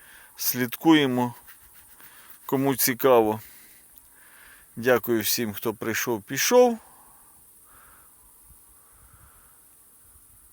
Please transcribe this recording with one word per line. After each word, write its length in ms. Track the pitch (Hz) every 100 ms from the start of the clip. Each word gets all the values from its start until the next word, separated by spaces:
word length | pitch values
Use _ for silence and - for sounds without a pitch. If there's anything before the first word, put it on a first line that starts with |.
| - - - -
слідкуємо. 1000 | - 123 123 - 165 156 139 123 123 120 - - - - - - - - - - -
Кому 300 | 135 139 135
цікаво. 640 | - 120 135 120 110 107 - - - - - - - - - - - - - -
Дякую 440 | 117 123 120 117
всім, 340 | 101 - 113
хто 200 | 98 113
прийшов, 480 | 107 113 107 - 113
пішов. 560 | - 135 - 247 247 220 - - - - - - - _ - - - - - - - _ - - _ - _ - - - - - - _ - _ - - - - - - -